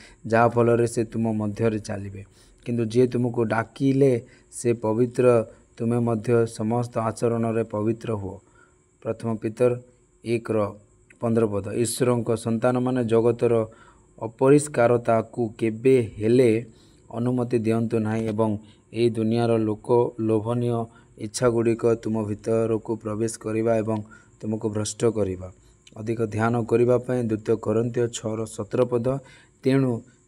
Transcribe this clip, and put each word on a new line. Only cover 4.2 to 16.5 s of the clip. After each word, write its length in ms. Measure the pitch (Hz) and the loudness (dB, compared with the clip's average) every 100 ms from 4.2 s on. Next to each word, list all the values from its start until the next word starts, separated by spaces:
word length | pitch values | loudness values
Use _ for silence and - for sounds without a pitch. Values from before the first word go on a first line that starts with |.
| - - _ | -4 -18 _
ସେ 220 | - 120 | -4 -2
ପବିତ୍ର, 720 | 117 113 110 123 120 123 120 107 - _ - | 0 0 0 0 2 4 4 0 -8 _ -6
ତୁମେ 220 | 117 120 | -2 0
ମଧ୍ୟ 460 | 117 113 107 117 113 | 0 -2 0 2 0
ସମସ୍ତ 520 | - 110 120 120 123 | -2 -2 -2 -2 -4
ଆଚରଣରେ 680 | 113 110 120 117 113 113 | -4 -2 -2 0 0 -2
ପବିତ୍ର 460 | 110 107 107 113 117 | -2 -2 -2 -4 -6
ହୁଅ। 220 | 107 95 98 - _ _ _ _ _ | -6 -8 -12 -18 _ _ _ _ _
ପ୍ରଥମ 320 | 110 110 113 110 | -10 -6 -6 -4
ପିତର 360 | 117 110 123 120 - _ _ _ 113 | -6 0 0 0 -8 _ _ _ -4
ଏକର 480 | 117 113 107 101 - _ _ _ _ | -4 -2 -2 -2 -6 _ _ _ _
ପନ୍ଦର 240 | 120 113 110 | -2 2 2
ପଦ। 180 | 101 101 | 0 -4
ଈଶ୍ୱରଙ୍କ 640 | 113 113 - 123 123 113 113 | -2 -2 0 0 2 0 -2
ସନ୍ତାନମାନେ 680 | 117 113 123 123 123 127 | -2 0 0 0 0 0
ଜଗତର 500 | 113 113 117 117 120 117 110 - - _ _ - | 2 4 4 2 2 2 0 -8 -20 _ _ -12
ଅପରିଷ୍କାରତାକୁ 1300 | 113 - 131 147 147 - 117 120 120 113 110 - 113 - | -12 2 6 6 4 2 4 4 2 0 0 -4 -4 -2
କେବେ 540 | 113 110 131 131 107 - | -4 0 4 4 2 -2
ହେଲେ 480 | 107 123 123 | 2 4 6